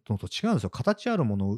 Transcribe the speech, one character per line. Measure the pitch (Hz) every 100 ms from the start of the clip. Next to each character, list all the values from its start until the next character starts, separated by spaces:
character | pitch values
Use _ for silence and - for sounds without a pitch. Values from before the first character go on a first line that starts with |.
| -
の | 101
と | 110
違 | - 220
う |
ん | 202
で |
す |
よ。 | 95
形 | - - 208 -
あ | 220
る |
も | 127 101
の |
を | 98